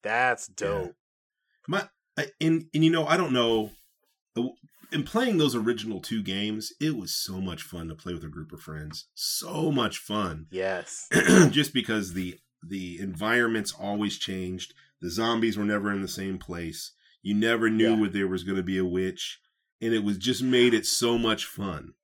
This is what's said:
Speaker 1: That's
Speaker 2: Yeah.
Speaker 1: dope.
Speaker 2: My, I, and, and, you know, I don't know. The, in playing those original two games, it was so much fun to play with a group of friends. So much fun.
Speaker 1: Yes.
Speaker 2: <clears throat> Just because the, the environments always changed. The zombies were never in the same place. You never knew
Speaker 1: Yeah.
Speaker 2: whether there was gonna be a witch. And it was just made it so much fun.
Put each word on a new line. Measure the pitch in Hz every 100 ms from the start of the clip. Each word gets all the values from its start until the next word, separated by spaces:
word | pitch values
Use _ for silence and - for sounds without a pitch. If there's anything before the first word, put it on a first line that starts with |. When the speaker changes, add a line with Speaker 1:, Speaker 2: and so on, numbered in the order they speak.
Speaker 1:
That's | 107 113 127 120 - 95
Speaker 2:
Yeah. | 98
Speaker 1:
dope. | 98 90 - _ _ _ _ _ _ -
Speaker 2:
My, | 196 - _ _ -
I, | 139 _
and, | 160 165 -
and, | 156
you | 160
know, | 170 151
I | 170
don't | 160
know. | 127 117 113 107 - _ _ _ _ _
The, | 117 123 - _ _ -
in | 156
playing | - 226 254 185
those | 147
original | 120 107 120 107 95
two | - 113
games, | 95 98 107 107 110 -
it | 151 123
was | 90
so | - - 95
much | 95 78
fun | - 85 82
to |
play | 78 90
with | 85
a | 80
group | 78 78
of | 78
friends. | - 78 76 78 -
So | - - - - 151 156
much | 139 110 -
fun. | - 107 95 78 78
Speaker 1:
Yes. | 92 95 92 - - -
Speaker 2:
<clears throat> | 147 - 190 156
Just | 151 143
because | 131 113 110 92
the, | 90 92 80 _ _ 82
the | 98 90 85
environments | 98 82 107 120 117 110 98
always | - 101 104 104 -
changed. | - 95 90 92 - - _ _
The | 90
zombies | 110 113 117 113 104
were |
never | 104 104 101
in | 98
the | 95
same | - 95 92
place. | - 87 82 78 - _ _ _
You | 98
never | 104 113 117 113
knew | 110 110
Speaker 1:
Yeah. | 110
Speaker 2:
whether | 104
there | 98 95
was | 92
gonna | 87 95
be | 90 92
a |
witch. | 90 90 92 - - - _ _ _ _
And | 113
it | 113
was | 104 95
just | 120 123
made | 127 127 123
it | 113 -
so | - 120 120
much | 113 104
fun. | - - 101 78 - -